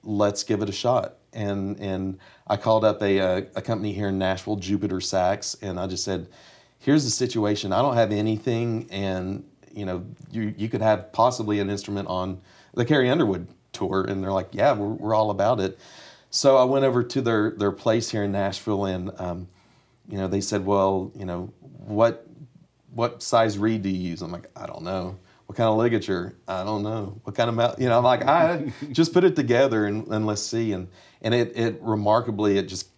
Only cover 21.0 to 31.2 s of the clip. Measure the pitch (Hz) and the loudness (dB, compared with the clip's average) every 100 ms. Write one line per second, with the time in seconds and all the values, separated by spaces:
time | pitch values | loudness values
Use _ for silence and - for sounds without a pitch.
21 | 95 - 95 87 92 - - - 104 104 | -4 -10 -8 -8 -8 -14 -20 -20 -6 2
22 | 117 - - - 143 _ _ _ _ 113 | 2 2 -14 -20 -20 _ _ _ _ -4
23 | 120 - - 120 113 101 110 110 98 92 | -4 -4 0 2 2 2 0 0 -2 -4
24 | 90 82 85 87 - - - - 85 95 | -4 -8 -8 -12 -14 -16 -14 -12 -6 -6
25 | 90 95 _ _ _ 95 113 110 120 113 | -6 -10 _ _ _ 0 2 4 2 2
26 | 107 92 90 - - 95 98 107 104 110 | 0 -4 -4 -12 -8 -6 -4 -4 -4 -6
27 | 98 101 - 101 120 117 117 - 127 117 | -8 -10 -10 0 0 2 0 2 2 4
28 | 123 120 127 165 165 175 139 - 147 139 | 4 4 4 4 4 2 -4 -8 -6 0
29 | 165 175 180 156 120 120 139 113 104 104 | 4 6 4 4 2 4 4 4 0 -2
30 | 110 107 107 101 - 113 113 95 90 - | -2 -2 -2 -2 -4 -2 -2 -4 -8 -16
31 | - _ | -20 _